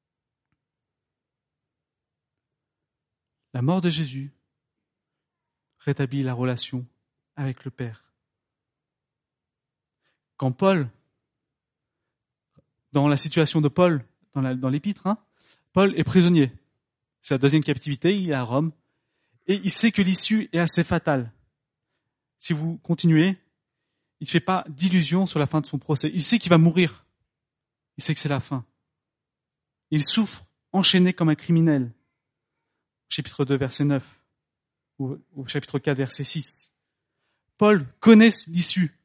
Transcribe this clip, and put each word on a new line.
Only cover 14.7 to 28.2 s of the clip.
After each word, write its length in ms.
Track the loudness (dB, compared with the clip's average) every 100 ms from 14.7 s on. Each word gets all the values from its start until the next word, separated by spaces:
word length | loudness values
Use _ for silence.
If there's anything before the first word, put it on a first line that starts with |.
| -4 -4 -6 -4
hein, 100 | -6 _ _ _ _ _
Paul 240 | 0 2 2
est 40 |
prisonnier. 480 | 0 4 4 4 2 -2 _ _ _ _ _ _
C'est 120 | -6
la 60 | 0
deuxième 240 | 2 2
captivité, 540 | 0 -4 -6 -4 -2 -2
il 120 | -2
est 40 |
à 100 | -4
Rome. 280 | -2 -2 -2 -6 _ _ _ _ _ _ -6
Et 80 | -4
il 60 | -2
sait 220 | 0 0
que 100 | 2
l'issue 480 | 0 0 0 -2 -2
est 60 | -2
assez 240 | 0 0
fatale. 500 | 0 -2 0 -2 -4 -12 _ _ _ _ _ _ _ _ _ -10
Si 160 | -6
vous 240 | -4 -6 -6
continuez, 600 | -6 0 2 4 2 -2 _ _ _ _ _ _ _ -16
il 40 | -4
ne 40 |
fait 100 | -2
pas 240 | -2 -4 -6
d'illusions 560 | -4 0 0 0 0 0
sur 140 | -2
la 80 | -2
fin 140 | -2
de 40 | -4
son 140 | -6
procès. 320 | -4 -4 -2
Il 80 | -2
sait 180 | 0 0
qu'il 120 | 4
va 60 | 6
mourir. 480 | 6 4 0 -4 _ _ _ _ _ _ _ _ _ -8
Il 60 |
sait 100 | -6
que 80 | -4